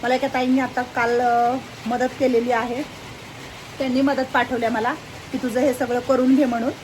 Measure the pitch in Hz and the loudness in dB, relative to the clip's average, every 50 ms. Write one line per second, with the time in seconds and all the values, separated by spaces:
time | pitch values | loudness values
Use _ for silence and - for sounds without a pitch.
0 | - 240 254 254 269 262 - 254 254 254 254 269 262 240 - - 247 247 - 254 | 2 2 0 2 0 0 0 0 0 2 2 2 2 0 -2 -4 -4 -4 -2 -2
1 | 240 233 240 240 247 240 240 240 240 240 247 269 240 - - - - 220 233 247 | 0 2 2 2 4 4 4 4 4 2 0 -2 -4 -8 -14 -10 -6 -4 -2 0
2 | 254 254 254 - 277 262 254 233 233 240 247 226 226 233 233 254 302 - - - | 0 -2 0 0 0 2 2 2 2 2 0 0 0 -2 -4 -6 -6 -8 -10 -16
3 | - - - - - - - - - - - - - - - - 269 262 247 262 | -16 -16 -16 -16 -16 -16 -16 -16 -16 -16 -16 -16 -16 -16 -6 -4 -2 0 2 2
4 | 269 277 277 262 262 254 - 269 240 240 254 240 233 226 240 277 214 240 302 311 | 4 4 2 2 -2 0 2 0 0 2 0 0 0 0 0 0 0 0 -2 -4
5 | - - - - - - - 262 - 254 214 247 254 294 247 247 269 233 240 240 | -8 -14 -16 -16 -14 -8 -6 -4 -4 -2 0 2 2 2 2 0 -2 0 0 -2
6 | 240 - 269 247 254 254 269 269 294 247 240 233 226 262 - - | 2 2 2 4 6 6 6 6 6 4 2 0 -2 -2 -4 -4